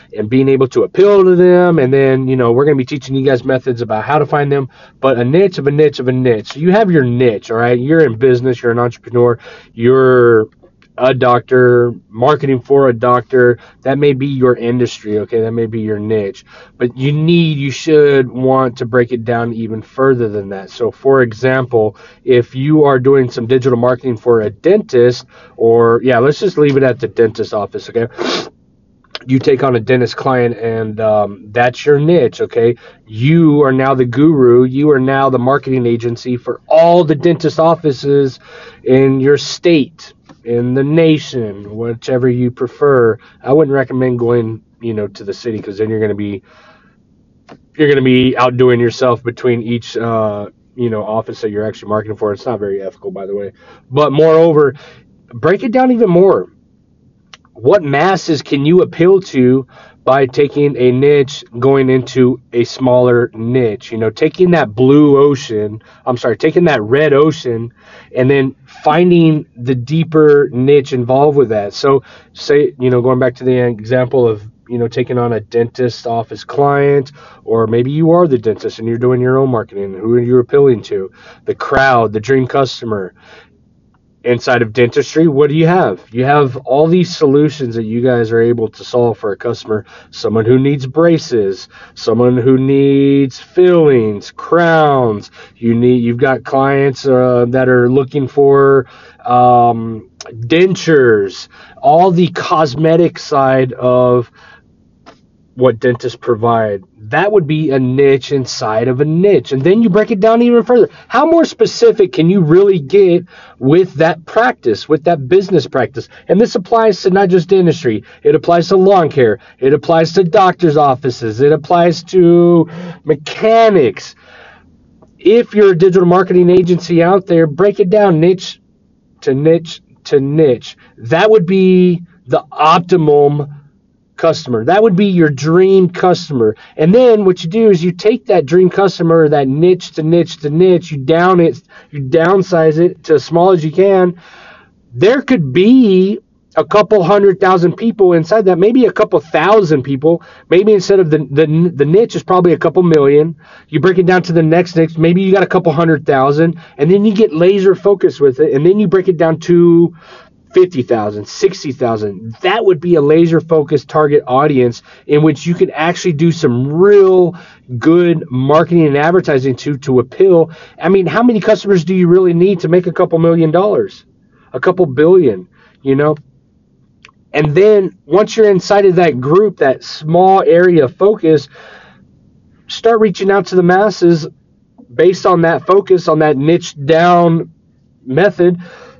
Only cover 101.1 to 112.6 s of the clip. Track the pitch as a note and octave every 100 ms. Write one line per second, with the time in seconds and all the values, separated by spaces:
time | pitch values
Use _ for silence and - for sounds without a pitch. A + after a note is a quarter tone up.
101.1 | G#2+ G2 F2 - - - - C#3 D#3 F#3+
102.1 | F3 F3+ F3 - E3 D#3+ B2 D#3+ E3 E3
103.1 | - - C#3+ C3+ C3 B2+ - B2+ B2 B2
104.1 | B2 A#2+ _ - - _ _ _ _ -
105.1 | _ _ _ _ - B2+ A2+ B2+ A#2+ B2+
106.1 | - - A2+ A#2 A#2 G#2+ G2+ F#2+ _ G#2+
107.1 | D3 G3+ G#3 D3 D#3 D#3 C3+ B2+ C3 C#3
108.1 | C3+ - C#3+ B2+ - A#2 A2 B2 B2+ D3
109.1 | D#3+ G3+ E3+ - C3+ C#3 G#3 A#3 F#3 G#3+
110.1 | G#3+ A3 A#3 A#3+ A#3+ A3 B3 F#3 - _
111.1 | A#3 D#4 E4 D#4+ - G3+ - A#3 - G3
112.1 | - E3 G3 D#3 F3